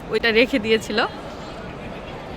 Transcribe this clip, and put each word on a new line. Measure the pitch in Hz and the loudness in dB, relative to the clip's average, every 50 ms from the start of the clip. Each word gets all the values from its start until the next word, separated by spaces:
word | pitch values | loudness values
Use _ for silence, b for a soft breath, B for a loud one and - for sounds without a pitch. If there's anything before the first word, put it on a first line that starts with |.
| - - | -4 -2
ওইটা | - 220 233 233 | 0 2 4 4
রেখে | 214 226 262 220 277 254 | 6 6 6 6 4 2
দিয়েছিল। | 208 220 220 214 - - 208 220 294 440 - - - - - - - - - - - - - - - - - - - - - - - - - | 4 4 2 2 2 0 0 0 0 0 -2 -6 -10 -10 -10 -10 -10 -10 -10 -10 -10 -10 -10 -10 -10 -10 -10 -10 -10 -10 -10 -10 -10 -10 -10